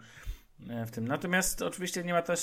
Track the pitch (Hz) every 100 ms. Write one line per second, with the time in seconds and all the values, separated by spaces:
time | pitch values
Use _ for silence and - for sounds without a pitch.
0 | - - - - - - 95 117 113 113
1 | 113 147 185 185 185 - 180 - 180 185
2 | 175 175 170 170